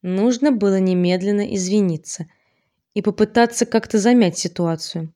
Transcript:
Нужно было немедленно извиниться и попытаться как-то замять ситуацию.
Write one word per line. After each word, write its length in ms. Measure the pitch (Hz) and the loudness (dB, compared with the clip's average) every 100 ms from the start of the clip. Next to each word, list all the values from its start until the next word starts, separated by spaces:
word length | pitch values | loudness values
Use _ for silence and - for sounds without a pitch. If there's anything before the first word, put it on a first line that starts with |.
Нужно 520 | 180 185 220 240 285 | -4 0 0 2 0
было 260 | 240 202 190 | 2 2 2
немедленно 720 | 185 180 175 180 190 202 202 | 2 2 2 0 0 -2 -2
извиниться 760 | 196 185 208 196 156 - - 160 _ _ _ _ _ _ | -4 0 0 0 -2 -8 -14 -14 _ _ _ _ _ _
и 80 | 214 | -4
попытаться 640 | 202 208 214 233 233 240 233 | -4 -2 0 2 2 2 -2
как-то 340 | 226 - 220 | -2 0 0
замять 380 | 208 247 190 170 | 4 4 4 0
ситуацию. 760 | 175 175 170 165 - 170 160 | -8 -4 -4 -4 -6 -10 -10